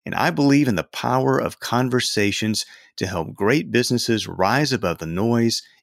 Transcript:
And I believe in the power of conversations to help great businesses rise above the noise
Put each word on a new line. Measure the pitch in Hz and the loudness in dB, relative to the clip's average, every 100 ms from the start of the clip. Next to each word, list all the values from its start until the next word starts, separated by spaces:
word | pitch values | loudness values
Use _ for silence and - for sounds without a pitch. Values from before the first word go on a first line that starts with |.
And | - | -6
I | - 151 | -2 0
believe | 156 143 143 131 | 2 4 4 4
in | |
the | 92 | 0
power | - - 120 127 135 131 | -4 -6 -2 0 2 0
of | - - | -2 -6
conversations | - 117 127 127 - - 101 98 110 104 - - - - | -2 0 2 0 0 0 0 0 -2 -2 -6 -16 -20 -6
to | 92 | -4
help | 95 78 | -4 -6
great | - 101 147 - | -2 0 0 2
businesses | 117 123 120 - 110 95 | 0 0 -2 0 -2 -2
rise | 90 95 127 147 | 0 2 2 0
above | 120 90 82 | 0 -2 -2
the | 82 | -4
noise | 87 113 117 113 - - _ | -2 0 2 2 -2 -8 _